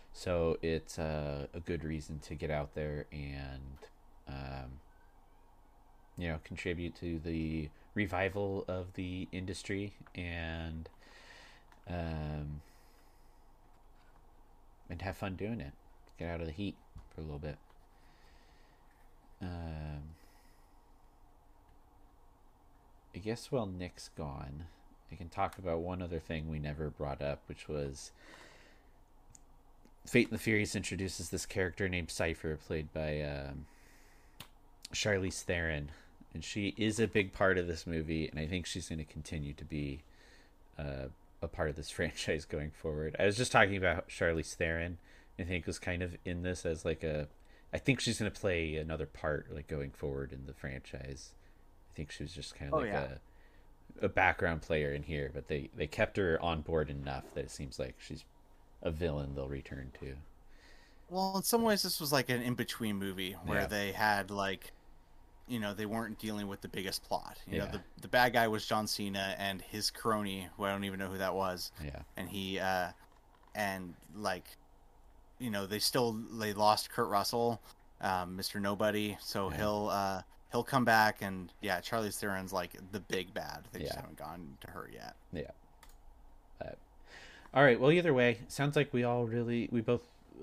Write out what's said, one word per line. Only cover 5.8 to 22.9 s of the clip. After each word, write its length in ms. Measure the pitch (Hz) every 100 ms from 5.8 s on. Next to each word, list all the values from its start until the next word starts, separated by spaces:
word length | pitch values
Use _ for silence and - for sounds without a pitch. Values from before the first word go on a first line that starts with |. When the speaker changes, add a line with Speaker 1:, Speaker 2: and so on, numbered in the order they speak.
| - - - -
Speaker 1:
you 100 | 87
know, 100 | 78
contribute 520 | - 90 92 85 85 -
to 240 | 87 82
the 500 | 85 82 80 80 73 - - 104
revival 680 | 101 90 95 101 98 98 -
of 260 | 92 92
the 340 | 98 92 92 82
industry 640 | 92 92 90 - 98 101 - -
and, 720 | 95 87 85 82 82 82 80 82 - - - - - - - - - -
um, 720 | 87 82 78 76 76 73 73 - - - - - - - - - - - - - - - - - - - - - - -
and 120 | 87
have 160 | 95 -
fun 180 | 101 92
doing 240 | 104 113
it. 120 | 69 - - - - -
Get 100 | 82
out 120 | 85
of 40 | 82
the 80 |
heat 220 | 80 98 - - - -
for 80 | -
a 20 |
little 160 | 78 73
bit. 180 | 78 71 - - - - - - - - - - - - - - - - - -
Um, 720 | 90 85 82 78 76 73 78 80 - - - - - - - - - - - - - - - - - - - - - - - - - - -